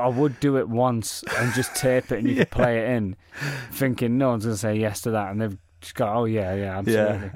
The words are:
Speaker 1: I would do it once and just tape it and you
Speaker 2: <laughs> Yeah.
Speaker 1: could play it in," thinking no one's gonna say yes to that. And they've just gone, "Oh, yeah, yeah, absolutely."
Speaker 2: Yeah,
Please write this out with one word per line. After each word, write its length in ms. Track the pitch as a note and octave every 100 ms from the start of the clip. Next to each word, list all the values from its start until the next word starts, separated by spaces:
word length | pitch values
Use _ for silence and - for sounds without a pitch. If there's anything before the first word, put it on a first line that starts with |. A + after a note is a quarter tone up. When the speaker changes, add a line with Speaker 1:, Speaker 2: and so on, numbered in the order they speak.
Speaker 1:
I 60 | B2
would 320 | A#2+ D3+ A#2+
do 160 | C#3+ C3+
it 100 | A2
once 560 | A#2 B2+ A#2 G#2 - - -
and 140 | A#2+
just 200 | A2 B2
tape 380 | - C3 B2+ -
it 80 | A#2
and 80 | A#2
you 60 |
Speaker 2:
<laughs> 20 | C4
Yeah. 80 |
Speaker 1:
could 80 | -
play 280 | - B2 A#2
it 100 | A2+
in," 260 | A#2+ G2+ F#2 _ - C#3+ C#3 A#2+
thinking 460 | - C3+ A#2+ A#2+ B2
no 140 | C3+
one's 120 | A#2
gonna 140 | A2 G#2
say 180 | A2 G#2+
yes 240 | A2 G2
to 80 | A#2+
that. 200 | A2 G2+
And 80 | G2+
they've 160 | A2 F#2+ - _
just 160 | - -
gone, 220 | A2+ A2+
"Oh, 80 | A2+
yeah, 280 | A2 F#2
yeah, 240 | F#2+ G2 F#2+
absolutely." 480 | G2 A2 G#2+ G#2
Speaker 2:
Yeah, 20 | G2+